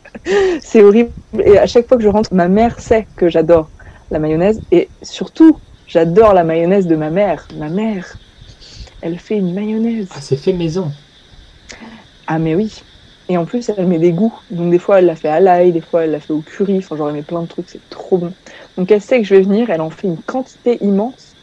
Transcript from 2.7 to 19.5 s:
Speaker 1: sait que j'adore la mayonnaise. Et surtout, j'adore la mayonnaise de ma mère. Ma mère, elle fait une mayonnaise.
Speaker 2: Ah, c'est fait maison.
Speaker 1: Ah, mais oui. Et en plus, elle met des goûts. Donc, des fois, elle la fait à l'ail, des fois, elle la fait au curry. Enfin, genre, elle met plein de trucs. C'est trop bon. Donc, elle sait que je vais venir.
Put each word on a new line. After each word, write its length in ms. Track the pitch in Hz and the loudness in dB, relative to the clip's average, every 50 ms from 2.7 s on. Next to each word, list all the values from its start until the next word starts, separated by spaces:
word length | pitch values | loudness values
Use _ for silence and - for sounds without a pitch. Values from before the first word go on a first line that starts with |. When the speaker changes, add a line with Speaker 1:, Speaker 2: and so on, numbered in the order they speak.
| - - | -2 -6
Speaker 1:
sait 300 | - - 226 220 208 - - | -4 -2 -2 -2 -2 -6 -4
que 120 | - 185 170 | -2 -2 0
j'adore 400 | 165 165 160 160 170 160 156 - - - - - - - - - | 2 0 2 4 2 2 2 -2 -14 -20 -20 -20 -20 -20 -12 -8
la 80 | - 156 | -6 -4
mayonnaise. 400 | 156 156 156 165 180 208 220 202 - - | -2 -2 -2 0 0 0 0 -2 -2 0
Et 180 | 185 170 - - - - | 0 0 0 -2 -10 -20
surtout, 560 | - - - - 185 - _ - 320 320 294 - - _ - _ _ - | -20 -18 -12 -12 -12 -8 _ 6 6 6 6 4 -4 _ -20 _ _ -4
j'adore 460 | - 165 165 170 170 214 226 214 196 | 0 0 0 2 4 4 6 6 6
la 100 | 180 165 | 4 2
mayonnaise 420 | 160 160 165 170 175 196 202 185 | 2 0 0 0 2 0 0 2
de 80 | 165 160 | 0 0
ma 160 | 156 156 156 | -2 -2 -4
mère. 380 | 165 196 208 190 156 135 - - 165 | -2 -2 -2 -2 -2 -6 -10 -18 -16
Ma 120 | 156 151 151 | -12 -10 -8
mère, 480 | 170 208 220 220 208 180 180 - - - - _ _ - - - - _ - - - - - - _ - | -6 -4 -4 -4 -6 -8 -10 -14 -20 -20 -20 _ _ -20 -20 -20 -20 _ -20 -20 -20 -20 -20 -20 _ -12
elle 180 | - - 170 175 | -10 -10 -10 -10
fait 200 | - - 214 208 | -8 -6 -4 -4
une 140 | 185 175 175 | -4 -4 -4
mayonnaise. 520 | 202 214 214 220 220 226 233 226 220 196 180 - | -6 -6 -6 -4 -4 -4 -4 -4 -6 -8 -10 -12
Speaker 2:
Ah, 40 | 143 | -16
c'est 160 | - - 135 | -8 -6 -6
fait 160 | 139 - 185 | -4 -2 -4
maison. 400 | 185 175 170 160 156 190 180 143 143 - _ _ _ _ _ _ - - - - - - _ - - - 226 226 - - - _ _ _ - - | -4 -2 -4 -4 -4 -4 -6 -6 -10 -12 _ _ _ _ _ _ -20 -20 -20 -20 -20 -20 _ -20 -20 -20 -20 -20 -20 -20 -20 _ _ _ -10 -6
Speaker 1:
Ah, 100 | 160 160 | -4 -4
mais 160 | 160 160 156 | -2 -2 -2
oui. 180 | 185 220 208 - - - _ _ _ _ _ _ _ - - | -2 -2 -4 -8 -14 -20 _ _ _ _ _ _ _ -8 -4
Et 80 | 180 | -4
en 80 | 170 165 | -4 -4
plus, 240 | 165 - 240 233 - 208 | -4 -6 -6 -6 -6 -4
elle 100 | 196 175 | -2 0
met 120 | 185 180 160 | 0 0 2
des 140 | 170 175 | 2 0
goûts. 220 | 165 175 220 226 - - _ - | 2 0 -2 -2 -4 -8 _ -12
Donc, 200 | - 170 175 175 | -8 -4 -2 0
des 80 | 175 180 | 0 0
fois, 200 | - - 202 190 | 2 2 2 4
elle 80 | 180 | 4
la 100 | 170 160 | 2 0
fait 120 | 156 - 151 | -2 -4 -2
à 120 | 151 165 | 0 2
l'ail, 320 | 190 185 175 175 180 180 | 4 4 4 4 4 2
des 80 | 170 165 | 2 0
fois, 240 | 160 - - 170 165 | -4 -2 -2 -2 -2
elle 60 | 160 | -2
la 100 | 151 151 | -4 -6
fait 120 | - - 156 | -6 -6 -8
au 60 | 151 | -8
curry. 380 | 156 - - - 202 196 196 190 | -8 -10 -6 -6 -4 -2 -2 -4
Enfin, 180 | 185 - 156 | -4 -6 -8
genre, 120 | 151 151 147 | -8 -6 -6
elle 60 | 151 | -6
met 80 | 147 | -8
plein 180 | 151 - 170 170 | -10 -8 -8 -8
de 40 | 170 | -8
trucs. 220 | 170 - - 180 - | -8 -10 -14 -14 -14
C'est 180 | - - _ - | -18 -20 _ -20
trop 300 | - - - - 196 175 | -20 -14 -4 -2 -2 -2
bon. 140 | 175 170 180 _ _ - - - - - - | -2 -6 -12 _ _ -20 -20 -20 -20 -14 -8
Donc, 140 | 190 185 190 | -6 0 0
elle 100 | 214 202 | 0 0
sait 180 | - - 262 247 | 0 0 0 0
que 60 | 208 | 2
je 80 | 190 196 | 4 4
vais 80 | 190 | 4
venir. 280 | 190 196 | 4 4